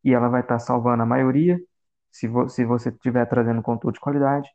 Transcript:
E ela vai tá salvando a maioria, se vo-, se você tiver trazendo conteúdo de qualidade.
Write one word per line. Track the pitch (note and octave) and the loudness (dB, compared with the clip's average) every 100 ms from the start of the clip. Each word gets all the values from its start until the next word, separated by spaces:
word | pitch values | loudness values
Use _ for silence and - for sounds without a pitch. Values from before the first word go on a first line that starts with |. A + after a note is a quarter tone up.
E | C#3 | 4
ela | B2 A#2+ | 2 2
vai | B2 A#2+ | 0 0
tá | A#2 | -4
salvando | A#2 B2 A#2+ A#2 | 0 0 0 0
a | A#2 | 2
maioria, | B2+ C3 C3+ E3+ F3 - _ _ _ _ | 2 2 2 2 0 -4 _ _ _ _
se | - A2+ | -10 -4
vo-, | A#2+ B2 | -2 -2
se | - A#2 | -2 0
você | A#2+ A#2+ | 0 -2
tiver | - B2+ A#2+ A#2 | -4 -2 0 0
trazendo | B2 A#2 A2+ | 0 0 -2
conteúdo | A2 A#2 B2 - | -2 -4 -4 -4
de | |
qualidade. | - C#3+ C#3 C#3+ C#3 | -4 0 0 0 -4